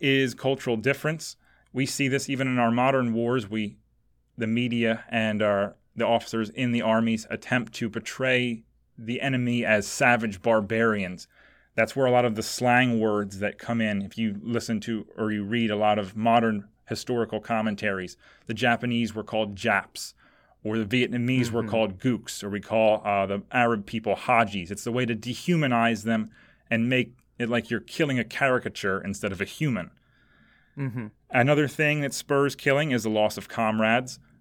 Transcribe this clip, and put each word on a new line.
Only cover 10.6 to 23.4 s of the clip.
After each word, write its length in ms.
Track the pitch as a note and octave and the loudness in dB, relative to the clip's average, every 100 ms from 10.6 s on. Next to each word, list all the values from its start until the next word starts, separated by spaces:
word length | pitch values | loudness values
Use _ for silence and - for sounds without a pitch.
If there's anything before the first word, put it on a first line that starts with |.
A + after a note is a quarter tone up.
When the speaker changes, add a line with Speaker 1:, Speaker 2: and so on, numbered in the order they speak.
| G2 A2 A2+ G#2 F#2 F2+ - _ _ _ _ - | 2 2 2 2 -4 -8 -16 _ _ _ _ 0
Speaker 1:
That's 200 | A2+ C3+ | 0 2
where 100 | C3 | 4
a 40 | |
lot 140 | B2 | 4
of 120 | B2 A2 | 4 0
the 60 | |
slang 580 | - - B2 B2 B2+ A#2 | -4 0 4 4 4 2
words 400 | A2 G#2 G2+ F#2+ | 2 0 -2 -4
that 180 | G#2 - | -6 -6
come 220 | - A#2 | -6 -2
in, 220 | A2 G2+ | 0 -2
if 140 | G2 - | -4 -4
you 220 | A2 G2+ | -4 -4
listen 380 | A#2 A#2 A2+ A2 | -4 -4 -2 -4
to 260 | A2+ A2 - - | -4 -6 -6 -6
or 160 | G#2+ | -4
you 100 | G#2+ | -2
read 260 | G2 A#2 A2+ | -2 -2 0
a 60 | G#2 | 2
lot 220 | G#2+ G#2 | 4 2
of 180 | F#2+ G#2+ | 0 -2
modern 520 | A2+ A#2 A2+ G#2 - _ - | 4 4 4 0 -6 _ -10
historical 520 | A2+ - B2 A2 G#2+ | -8 -4 -2 -2 -4
commentaries, 760 | - A2+ A2 G2+ G#2+ F#2+ F2+ - - - - | -4 -2 -2 -2 -2 -4 -6 -14 -20 -20 -10
the 80 | |
Japanese 600 | G#2+ B2 A#2 B2 A#2 A2+ | 0 2 2 0 0 -2
were 100 | A2 | -4
called 320 | G#2 A2 G#2 G2 | -4 -2 -2 -2
Japs, 580 | A#2 G2 - - - - _ _ _ _ | 0 0 0 -10 -14 -16 _ _ _ _
or 160 | G#2+ A2 | -4 -2
the 60 | |
Vietnamese 680 | G2+ B2+ A#2+ A#2+ A#2+ C3 A#2 | 0 0 0 0 0 2 0
were 120 | A#2 | -2
Speaker 2:
Mm-hmm. 80 | A2+ | 0
Speaker 1:
called 280 | A2+ G#2+ F#2 | 0 0 0
Gooks, 440 | C3 A2+ - - | -2 -2 -4 -10
or 60 | G2+ | -6
we 100 | G2+ | -6
call, 420 | - A2 A2 G#2+ | -2 4 6 4
uh, 220 | G#2 G2+ G2 | 2 0 0
the 160 | G2+ | -2